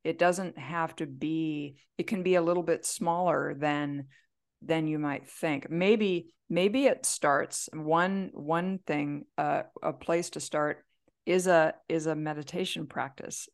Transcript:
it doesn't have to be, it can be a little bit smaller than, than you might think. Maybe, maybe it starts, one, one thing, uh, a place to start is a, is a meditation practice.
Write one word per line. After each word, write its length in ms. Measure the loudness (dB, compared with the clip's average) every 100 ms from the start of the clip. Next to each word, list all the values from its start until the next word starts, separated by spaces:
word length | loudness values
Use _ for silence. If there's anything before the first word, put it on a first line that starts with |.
| -4
it 120 | 2
doesn't 400 | 4 4 -2 -8
have 380 | -8 -4 -4 -4
to 80 | -10
be, 720 | -4 -2 0 -2 -4 -8 -12 _ -8
it 100 | -4
can 160 | -2
be 120 | 2 4
a 60 |
little 220 | 4 2
bit 220 | 2 0 -2
smaller 680 | -4 -2 0 2 2 0 -2
than, 480 | -2 0 -2 -6 -8 _ _ _ _ _
than 260 | -2 0 0
you 120 | 0
might 280 | -2 -4 -8
think. 420 | -6 -4 -4 -4
Maybe, 640 | 0 4 4 4 0 -4 _ -4
maybe 360 | 2 2 4 2
it 200 | 2 -2
starts, 640 | 0 2 2 2 -6 -8
one, 560 | -8 0 2 2 0 -4
one 460 | -8 -2 -2 0 -4 -4
thing, 400 | -2 -2 -6 -8 -4
uh, 260 | 0 0 -4 -6
a 100 | -6
place 380 | -6 -2 0 0
to 80 | -6
start 460 | -4 0 0 -2 _ _ _ _ 0
is 220 | 2 6
a, 260 | 6 6 2 -2
is 160 | -2 0
a 100 | -2
meditation 720 | -2 -6 -6 -6 -4 -6 -8
practice. 640 | -6 -6 -8 -12 -10 -10